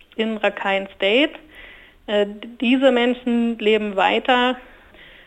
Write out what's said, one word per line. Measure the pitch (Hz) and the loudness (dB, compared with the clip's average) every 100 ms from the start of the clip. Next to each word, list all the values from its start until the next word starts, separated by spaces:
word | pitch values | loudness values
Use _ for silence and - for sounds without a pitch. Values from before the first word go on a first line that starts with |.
| - - | -20 -6
in | 220 220 | -4 -2
Rakhine | 202 202 202 196 196 - | -2 -2 -2 -4 -4 -4
State. | 196 233 311 - - - - - - _ - | 0 2 0 -2 -20 -20 -20 -20 -20 _ -4
Äh, | 208 208 208 233 - | -2 -2 -4 -16 -6
diese | 233 262 269 | 0 4 4
Menschen | 247 240 247 - 233 233 226 | 4 2 0 -2 0 0 0
leben | 214 214 208 190 | 0 0 0 0
weiter | 185 214 233 247 247 254 - - - - - - | 0 0 2 2 2 -2 -10 -20 -20 -20 -20 -20